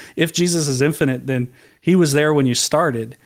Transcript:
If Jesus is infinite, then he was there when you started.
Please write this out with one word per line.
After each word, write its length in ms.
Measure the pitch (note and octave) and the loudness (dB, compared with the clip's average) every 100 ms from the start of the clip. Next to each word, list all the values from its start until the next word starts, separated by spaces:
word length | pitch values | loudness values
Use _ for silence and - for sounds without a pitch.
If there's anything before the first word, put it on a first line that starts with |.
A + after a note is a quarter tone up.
| - - | -8 -4
If 180 | E3+ | -2
Jesus 340 | - F3 E3+ C#3+ | 0 0 0 -2
is 140 | B2+ | 0
infinite, 440 | C#3+ D#3 D3 B2+ B2 | 0 0 -2 -2 -4
then 260 | C3 B2 - _ _ | -4 -4 -10 _ _
he 140 | - F#3 | 0 2
was 180 | E3 | 4
there 200 | C#3+ D3+ | 2 2
when 120 | D3+ C3 | 2 2
you 80 | |
started. 640 | A#2+ - D3+ E3+ A#2+ A2+ - | 0 0 0 0 -2 -8 -14